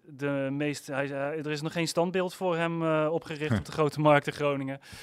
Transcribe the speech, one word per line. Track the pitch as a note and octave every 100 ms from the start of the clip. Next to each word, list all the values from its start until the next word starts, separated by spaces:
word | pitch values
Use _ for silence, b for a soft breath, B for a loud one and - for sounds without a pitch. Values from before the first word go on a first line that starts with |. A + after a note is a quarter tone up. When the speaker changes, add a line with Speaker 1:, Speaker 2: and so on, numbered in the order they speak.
Speaker 1:
de | - C#3 C#3+ C#3+ C3+
meest... | C#3+ D3 C#3+ -
Hij, | C#3 C#3
hij, | C#3 C#3 D#3
er | D3
is | D3+
nog | D#3
geen | F3 D#3+
standbeeld | - F3 F#3 F3+
voor | - F#3 E3
hem, | E3+ E3
eh, | D#3+ D#3 D3+
opgericht | E3 - D#3 D3+
Speaker 2:
Hm. | A2
Speaker 1:
op |
de | -
Grote | - D3+ C#3+
Markt | D3+ D3 C#3+
in |
Groningen. | - D3 C#3 C3+ C3+ B B